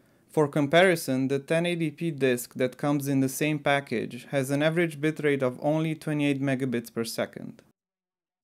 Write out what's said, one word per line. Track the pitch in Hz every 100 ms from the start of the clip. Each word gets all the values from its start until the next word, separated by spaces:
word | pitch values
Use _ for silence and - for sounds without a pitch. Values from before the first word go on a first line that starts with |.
| _ _ _
For | - 147
comparison, | 151 143 165 190 165 - 131 131
the | 139
ten | 139 165 175
eighty | 170 160
p | 143 170
disc | 143 135 123 - -
that | 127 -
comes | 147 143 139
in | 139
the | 135
same | 131 151 151
package | 143 139 139 113 107 123 -
has | 143 131
an | 143
average | 156 160 170 147
bitrate | 151 156 151 143
of | 127 123
only | 147 156 160 151
twenty-eight | - 151 143 135
megabits | 139 131 135 117 117
per | - 113
second. | - 107 - - - _ _ _ _ _ _ _ _